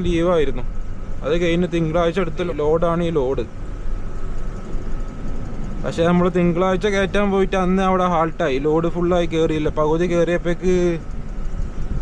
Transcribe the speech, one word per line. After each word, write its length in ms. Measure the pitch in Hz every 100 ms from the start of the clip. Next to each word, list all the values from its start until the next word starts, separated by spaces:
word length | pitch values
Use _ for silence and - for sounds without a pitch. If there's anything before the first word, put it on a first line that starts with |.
| 175
ലീവായിരുന്നു. 580 | 170 170 175 139 - 120 - - - - -
അത് 120 | 127 170
കഴിഞ്ഞ് 260 | 175 170 180 170
തിങ്കളാഴ്ച 440 | 160 160 170 175 170
എടുത്ത 240 | - 175 156
ലോഡാണ് 440 | 147 165 170 170 175
ഈ 60 | 165
ലോഡ്. 260 | 131 135 127 - - - - - - - - - - - - - - - - - - - - - - - 139
പക്ഷെ 180 | 117 165
നമ്മള് 180 | 175 180 180
തിങ്കളാഴ്ച 460 | 175 170 190 185 208 196
കയറ്റാൻ 300 | 190 202 208 196
പോയിട്ട് 200 | 190 190
അന്ന് 200 | 180 185 190
അവിടെ 180 | 185 180 170
ഹാൾട്ടായി. 420 | 160 160 170 131 147
ലോഡ് 240 | 156 165 170
ഫുള്ളായി 300 | 175 180 170
കയറിയില്ല. 360 | 160 165 156 151 -
പകുതി 260 | 156 160 175
കയറിയപ്പോഴേക്ക് 640 | 170 165 175 165 170 180 180 175 165 - - - - - - - - - -